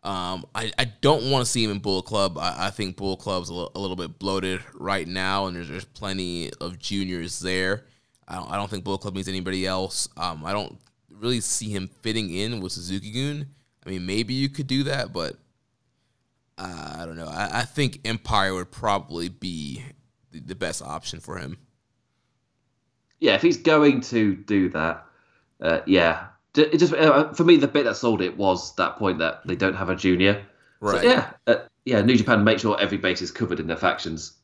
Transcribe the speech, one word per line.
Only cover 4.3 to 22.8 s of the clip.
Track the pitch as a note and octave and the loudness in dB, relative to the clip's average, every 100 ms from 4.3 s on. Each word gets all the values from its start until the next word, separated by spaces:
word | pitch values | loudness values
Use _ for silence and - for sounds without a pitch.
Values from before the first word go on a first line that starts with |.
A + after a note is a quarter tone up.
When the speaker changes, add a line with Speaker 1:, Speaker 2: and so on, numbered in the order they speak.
| G2 F#2 F#2 - | -2 -2 -6 -8
Speaker 1:
right | - F#2 G2 E2 | -12 -4 -4 -4
now, | F#2 F#2 G2 F#2+ | -4 -2 -2 -2
and | F2 | -6
there's, | E2+ | -10
there's | E2 G2 | -12 -14
plenty | - G#2 F#2+ F2+ E2+ D#2+ - | -12 -8 -6 -6 -6 -8 -10
of | F2 F2+ | -12 -10
juniors | - G2 F#2+ F2+ E2+ - | -6 -4 -4 -6 -8 -8
there. | F2+ F#2 F#2 G2+ _ _ _ _ - | -4 -2 -2 -4 _ _ _ _ -16
I | F2+ | -14
don't, | - | -8
I | G2 | -6
don't | G2+ | -4
think | G2+ F#2 | -6 -6
Bullet | G2 | -6
Club | G#2 F#2+ | -6 -8
needs | F#2+ | -6
anybody | F#2+ F#2 F#2+ F#2+ | -6 -4 -4 -2
else. | F#2 F#2+ - - - | -2 -4 -4 -6 -6
Um, | F2+ D#2+ D#2 | -6 -6 -4
I | |
don't | G2+ F2 - _ _ _ | -4 -4 -12 _ _ _
really | G2 A2+ B2 | -8 -4 -2
see | - - G#2+ | -2 -4 -4
him | G2+ F#2+ _ | -6 -8 _
fitting | A2+ A2 G2+ | -4 -4 -4
in | F2 G#2+ A#2 | -4 -4 -6
with | F#2 | -8
Suzuki-gun. | E2+ F2 F#2+ G2 A2+ C#3 D3 C#3 _ _ _ - | -8 -6 -6 -6 -6 -6 -6 -10 _ _ _ -12
I | |
mean, | F#2+ F2+ | -10 -4
maybe | G2+ G#2+ | -2 -2
you | C3 C3+ | -2 -2
could | C#3 C3+ | -4 -2
do | C3 | -2
that, | C#3 C3+ G#2+ | -2 -4 -6
but, | F2 D#2 - _ _ _ _ _ _ _ _ _ _ _ - | -6 -8 -10 _ _ _ _ _ _ _ _ _ _ _ -16
uh, | F#2 E2+ D2+ D#2 | -14 -12 -12 -12
I | E2 | -12
don't | E2 | -12
know. | D#2+ | -10
I, | D#2 G2+ G#2 | -6 -4 -2
I | |
think | - - C3+ - A2 | -4 -2 -2 -2 -6
Empire | A2+ - G#2+ F#2+ | -6 -2 0 0
would | F#2+ F2+ | -2 -6
probably | - A2+ G2+ D2+ E2+ E2+ | -4 0 0 -2 -8 -8
be | F2+ F#2+ E2 D2 C2 - - _ _ _ | -8 -10 -8 -8 -10 -14 -20 _ _ _
the, | D#2+ | -18
the | C2 F2+ | -14 -8
best | F2 - | -6 -6
option | - D2+ - - | -8 -10 -10 -14
for | - F#2 | -12 -10
him. | C#2 F2 _ _ _ _ _ _ _ _ _ _ _ _ | -10 -14 _ _ _ _ _ _ _ _ _ _ _ _